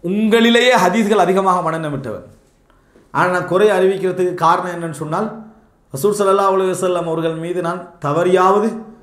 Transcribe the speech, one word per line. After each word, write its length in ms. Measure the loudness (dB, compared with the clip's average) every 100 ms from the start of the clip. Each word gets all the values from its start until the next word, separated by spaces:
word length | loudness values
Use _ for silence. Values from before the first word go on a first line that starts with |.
உங்களிலேயே 720 | -2 0 2 4 4 4 4 4
ஹதீஸ்கள் 480 | 2 2 2 2
அதிகமாக 380 | 2 2 2 0
மனனம் 280 | -2 -4 -6
விட்டவன். 340 | -8 -8 -12 -14 -20 _ _ _ _ _ _ _
ஆனா 200 | -2 0
நான் 160 | 0 -2
குறை 220 | 2 2
அறிவிக்கிறதுக்கு 640 | 4 2 0 -2 -2 -2
காரணம் 480 | 0 2 2 -2 -8
என்னன்னு 120 | -8
சொன்னால், 500 | -8 -6 -4 -6 -10 -20 -20 _ _ _
ரசூல் 140 | -2 -2
ஸல்லல்லாஹு 480 | 0 2 2 2
அலைஹி 200 | 2 0
வஸல்லம் 320 | -2 -2 -2 -2
அவர்கள் 280 | -2 -4
மீது 260 | -4 -6 -4
நான் 300 | -4 -6 -12 -8
தவறியாவது 760 | -4 0 2 4 4 4 0 -4 -14 -20